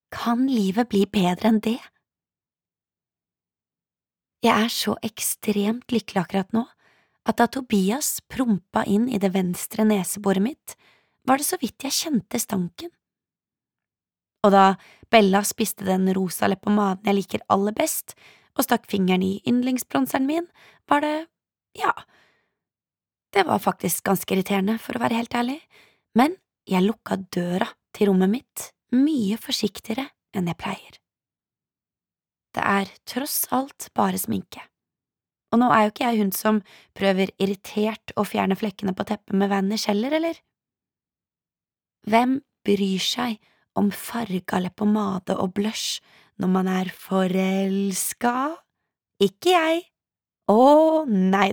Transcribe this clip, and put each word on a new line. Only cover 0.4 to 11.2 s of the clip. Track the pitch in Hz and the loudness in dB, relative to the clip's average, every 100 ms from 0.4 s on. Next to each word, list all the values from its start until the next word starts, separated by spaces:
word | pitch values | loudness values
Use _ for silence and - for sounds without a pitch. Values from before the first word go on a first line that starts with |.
| 269 | 2
livet | 247 196 190 240 | 2 2 0 0
bli | 202 202 | 2 2
bedre | 214 180 180 220 | 2 0 2 2
enn | 220 214 | 2 0
det? | 240 - _ _ _ _ _ _ _ _ _ _ _ _ _ _ _ _ _ _ _ _ _ _ _ _ _ 233 | -6 -8 _ _ _ _ _ _ _ _ _ _ _ _ _ _ _ _ _ _ _ _ _ _ _ _ _ 2
Jeg | 214 226 | 2 2
er | |
så | - - - | -2 -4 -4
ekstremt | 220 - - - - 202 202 233 - | -6 -8 -8 -6 -4 -2 -2 -4 -4
lykkelig | 226 - 196 | -4 -2 -4
akkurat | 175 196 185 | -2 -2 -2
nå | 226 - _ _ _ _ _ - | -4 -4 _ _ _ _ _ -2
at | - | 2
da | 233 | 0
Tobias | - 254 202 190 247 - - - | 0 -2 0 2 0 -4 -8 -8
prompa | - 247 190 - - - | -4 0 0 -2 -4 0
inn | 202 247 | 0 0
i | 220 | 0
det | 190 | 0
venstre | 190 185 175 - - 220 | 0 -2 -4 -6 0 2
neseboret | 208 175 - 202 190 208 | 2 -2 -4 0 2 0
mitt, | 320 - - _ _ _ _ | -4 -14 -20 _ _ _ _